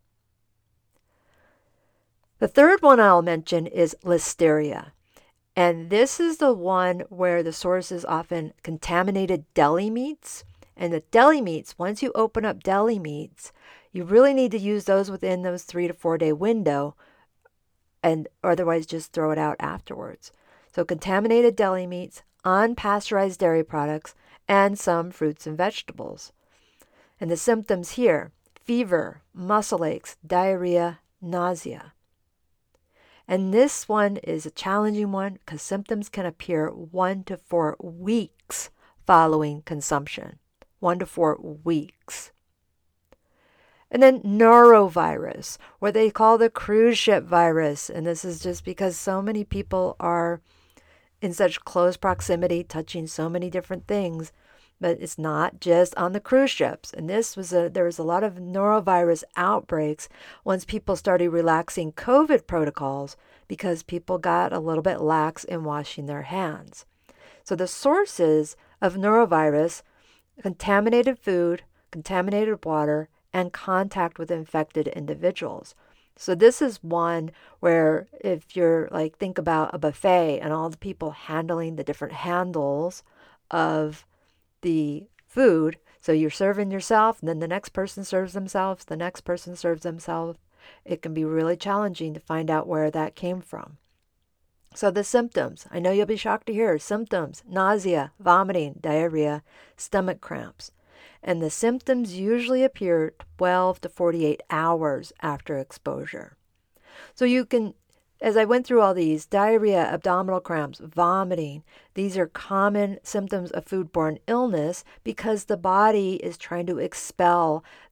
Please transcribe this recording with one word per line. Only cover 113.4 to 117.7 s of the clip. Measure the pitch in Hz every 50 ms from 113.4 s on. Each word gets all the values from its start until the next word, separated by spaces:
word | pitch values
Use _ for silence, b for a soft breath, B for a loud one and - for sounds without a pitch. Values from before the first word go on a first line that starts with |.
| 180 180
of | - 175 -
foodborne | - 196 190 180 160 - 170 160 156 156 - - -
illness | 226 240 254 247 196 160 147 160 180 - b b b b -
because | 226 220 - - 226 220 208 -
the | - 214 180
body | 170 190 185 196 208 220 214 208 196 185 190 -
is | - 175 170 -
trying | - - 175 175 175 175
to | 175 143
expel | - 180 - - - - - - 180 175 175 175 170 160 151 160 B B